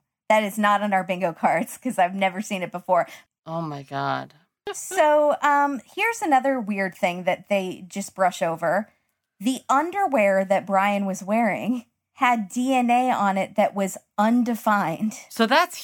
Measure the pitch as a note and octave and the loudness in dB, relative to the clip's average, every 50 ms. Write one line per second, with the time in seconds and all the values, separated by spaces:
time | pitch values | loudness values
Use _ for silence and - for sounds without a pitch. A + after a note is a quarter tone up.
0 | _ _ _ _ _ - G#3+ A3 G#3+ G3+ G3 A3 G#3 G#3 G#3 G3+ G3+ G#3 G3 F#3+ | _ _ _ _ _ 2 2 2 2 0 0 0 2 4 4 2 2 2 0 0
1 | F#3 F3 F#3 F3+ F#3 E3+ D#3+ - - F3+ D3+ E3 A#3 - - - - B3+ G#3+ - | 0 0 -4 -2 -2 -4 -2 0 0 2 2 2 0 -4 -8 -10 -8 -4 0 2
2 | F3+ F3 F#3+ G3 G3 F#3+ F3 F#3 A3 - G#3 F#3 F3+ E3+ - F3 - - F#3 E3+ | 0 0 0 0 -2 -2 -2 -2 -8 -6 -6 -6 -6 -6 -8 -6 -2 0 2 2
3 | E3 - - - - _ _ _ - D#3+ E3 E3 E3 D#3 D3 C#3+ C#3 C#3+ C#3 C3+ | 2 0 -4 -20 -20 _ _ _ -14 -10 -8 -6 -6 -6 -8 -10 -10 -8 -6 -4
4 | C#3 C#3 C3+ C3 C3 C#3 _ _ _ _ _ _ - - G4 - - - F#4 F#4+ | -4 -2 -4 -4 -6 -10 _ _ _ _ _ _ -14 -12 -12 -10 -10 -6 0 2
5 | D#4 D4+ D4+ D4+ D4 D4 C#4+ - - D4 C#4+ C#4+ C#4+ C#4+ C#4+ A#3 - _ - - | 4 4 4 4 4 2 2 2 2 2 2 2 2 0 -2 -6 -10 _ -6 -4
6 | G4+ A#4 A#4 - G#4+ E4+ C#4+ C4 A#3 C#4 C4+ C4 A3 F#3+ G#3 G3 G3 F#3 F3+ - | -2 -2 -2 -2 -2 2 2 2 2 2 0 -2 -2 -4 -4 -4 -4 -4 -4 -2
7 | - F3+ F3 F3+ F3+ F3+ F3+ - F3+ - G3+ G3 F#3+ F#3 D3+ - F#3+ F3 - G3 | -2 -2 -2 -2 -2 -2 -2 -2 -2 -2 -2 -2 -2 -4 -8 -10 -12 -14 -10 -10
8 | G3 - - - F#3+ F3+ F#3 - F#3 E3 E3 E3 E3+ E3 D#3+ G3 A3 - _ _ | -10 -8 -2 0 0 0 0 0 -2 -2 -2 -2 0 0 0 0 -2 -4 _ _
9 | _ _ _ _ _ _ _ - G3 A#3+ C4 A3+ - - B3 C4+ D4+ F4 F4 G4+ | _ _ _ _ _ _ _ -6 -4 -4 -4 -2 -2 0 2 2 2 0 -2 -2
10 | G4 F4+ C4+ B3 G#3 G3+ F#3+ F#3+ G3 F#3 G3 F#3 - F#3 G3 F#3+ G3 G#3 G#3 G3+ | 0 0 2 2 2 4 4 2 2 2 0 0 0 0 0 2 2 2 2 0
11 | G3+ G3 F#3 F#3+ F#3 F3+ G#3 A3+ A#3+ G#3 F3 A2+ A#2+ F#3+ B3+ B3 A3+ _ _ _ | -2 -2 -4 -6 -4 -2 0 2 2 2 0 -2 -2 -4 -4 -4 -6 _ _ _
12 | _ _ _ - C4+ B3 B3 A#3 G#3 F#3 - B3 B3 C4 C4+ B3+ B3 A#3 A#3+ B3 | _ _ _ 0 0 2 2 0 -2 -4 -4 -2 0 0 2 2 2 2 2 2
13 | B3+ B3+ A#3+ - G3+ G3 F#3+ G3 F#3+ - - - G#3 - - G3 G3 F#3+ - - | 2 2 0 0 0 0 0 0 -2 -2 0 0 0 2 0 -2 -4 -4 -4 -8
14 | _ _ _ - G#3 A3 A#3 B3 A#3+ A#3 A#3 G#3+ - A3+ G#3 G3+ - D#3 E3 - | _ _ _ 0 2 2 4 2 2 0 -2 -2 0 0 2 2 0 -2 -4 -4
15 | G3+ A3 - - - - - - A3+ G#3+ C4 D#4 F4+ E4+ - - | -4 -6 -6 -8 -14 -8 -2 0 0 4 4 4 4 2 -2 -10